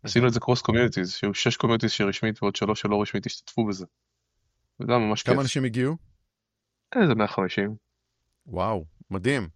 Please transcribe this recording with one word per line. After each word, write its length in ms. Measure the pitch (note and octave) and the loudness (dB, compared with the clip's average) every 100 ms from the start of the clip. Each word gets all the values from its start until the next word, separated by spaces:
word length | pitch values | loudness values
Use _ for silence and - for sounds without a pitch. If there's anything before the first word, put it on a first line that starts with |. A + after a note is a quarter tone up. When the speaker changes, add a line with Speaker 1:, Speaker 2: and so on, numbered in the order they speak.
Speaker 1:
עשינו 240 | G#2+ A#2+ B2 | 0 2 2
את 60 | |
זה 80 | A#2 | 2
קרוס 220 | - B2 | 0 0
קומיוניטיז, 500 | - A2+ B2 F#2+ F2+ | 2 2 2 0 -4
שיהיו 220 | - G#2 | -4 -4
שש 220 | G2 A#2+ - | 0 -2 2
קומיוניטיז 340 | A#2 A2+ A2 | 2 2 0
שרשמית 520 | - G2+ F#2+ A2 G#2 | 0 0 0 -2 0
ועוד 140 | G2+ - | -4 0
שלוש 240 | G#2 G#2+ | -2 0
שלא 220 | G#2 G#2 | 0 0
רשמית 240 | G#2 G#2 - | 0 -4 -6
השתתפו 400 | - - - A2 | -10 -8 -2 -2
בזה, 200 | F#2+ F2+ _ _ _ _ _ _ _ _ _ | -2 -10 _ _ _ _ _ _ _ _ _
וזה 120 | - | 0
היה 80 | A#2+ | 2
ממש 220 | G#2+ A2+ | 2 0
Speaker 2:
כמה 120 | - | 0
Speaker 1:
כיף. 80 | C3+ | 0
Speaker 2:
אנשים 220 | C3 D3 | 2 0
הגיעו? 320 | C3 A2+ C3 E3 - _ _ _ _ _ _ _ _ C4 | -2 0 -2 -4 -10 _ _ _ _ _ _ _ _ 2
Speaker 1:
איזה 180 | F#3 | 4
מאה 120 | A2 G#2 | 4 2
חמישים. 480 | - F#2+ - G2+ A2 _ _ _ _ _ _ - | 0 -2 0 -4 -6 _ _ _ _ _ _ -10
Speaker 2:
וואו, 380 | F2+ F#2+ G#2 D#2 _ - | -4 -2 -4 -6 _ -10
מדהים. 380 | F#2+ G#2 C#3 F2 | -4 -2 -2 -4